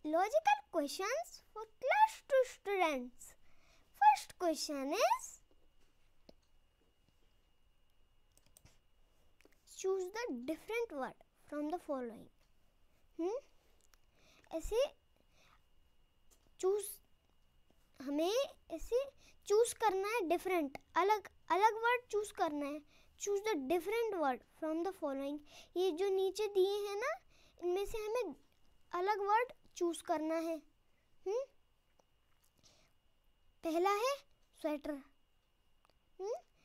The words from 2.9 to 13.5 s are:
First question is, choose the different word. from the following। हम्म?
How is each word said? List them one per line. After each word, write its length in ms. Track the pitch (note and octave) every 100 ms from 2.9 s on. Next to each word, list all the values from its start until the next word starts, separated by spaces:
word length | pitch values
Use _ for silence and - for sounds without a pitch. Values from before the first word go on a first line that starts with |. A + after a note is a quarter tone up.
| C4+ B3 - - - - - - - - -
First 400 | G#5 G5+ - -
question 540 | F4 D#4 - C#4+ C4+
is, 480 | F#4 E5 B5 - - - - - - - _ _ - - - _ - _ _ _ _ _ _ _ _ _ _ _ _ _ _ _ _ _ _ _ - - - _ _ _ _ - - - - - -
choose 280 | F#4+ F#4+ F#4
the 200 | A4 B4 B3 B3+
different 460 | D#4+ - A4+ A#4
word. 300 | D4 A#3 - _ _ -
from 220 | D4 D4
the 80 | F4
following। 460 | - C4+ A#3+ G#3+ - - _ _ _ _ _ _ _ -
हम्म? 200 | E4+ B4 -